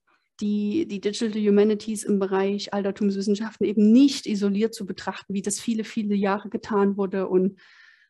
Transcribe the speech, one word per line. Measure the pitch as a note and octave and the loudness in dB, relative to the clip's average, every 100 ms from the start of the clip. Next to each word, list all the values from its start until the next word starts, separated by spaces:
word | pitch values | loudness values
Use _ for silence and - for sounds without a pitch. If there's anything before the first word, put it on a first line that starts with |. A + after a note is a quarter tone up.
| _ _ _ _ | _ _ _ _
die, | G#3 G#3 G#3 G#3+ G3+ | -4 -2 0 -2 -2
die | G3+ | -4
Digital | G3+ G#3 A3+ G#3+ | -4 -4 -4 0
Humanities | G#3 G3+ G#3+ G#3+ A3 G#3 | 4 6 4 2 -4 -6
im | - G3+ | -2 0
Bereich | G3 F#3+ G3 G3+ - | 0 0 0 -2 -4
Altertumswissenschaften | G3+ G3 G3 G3+ G3 G3 G3+ A3 - | -4 -4 -2 -2 0 -2 -2 -4 -2
eben | F3 - G#3 | 0 4 6
nicht | A#3+ C#4 - - | 8 6 2 -4
isoliert | G#3 G3+ G3 A3 | -2 0 0 -2
zu | A3+ G3 | -4 -10
betrachten, | F#3+ - - - | -8 -8 -10 -8
wie | G3 | -6
das | G3 G3 | -4 -6
viele, | - A3 | -4 -4
viele | G#3+ - G#3 G3+ | -4 -6 -2 0
Jahre | G3 G3+ G3+ | 0 0 -4
getan | A3 - G3+ G3+ G3 | -10 -2 2 2 2
wurde | G3 G3 F#3+ | -2 -2 0
und | F#3 F#3 - _ _ - _ _ | 2 2 -2 _ _ -20 _ _